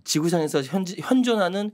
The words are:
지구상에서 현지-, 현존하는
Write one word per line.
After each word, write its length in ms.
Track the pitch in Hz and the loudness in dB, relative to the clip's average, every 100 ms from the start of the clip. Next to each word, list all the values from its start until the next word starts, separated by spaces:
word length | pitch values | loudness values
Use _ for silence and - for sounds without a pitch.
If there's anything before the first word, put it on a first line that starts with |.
지구상에서 580 | - 156 170 170 151 151 | -4 0 2 0 2 0
현지-, 340 | 135 190 180 185 | 0 -2 -4 -6
현존하는 720 | - 262 247 220 180 196 208 | 0 2 4 2 0 0 -6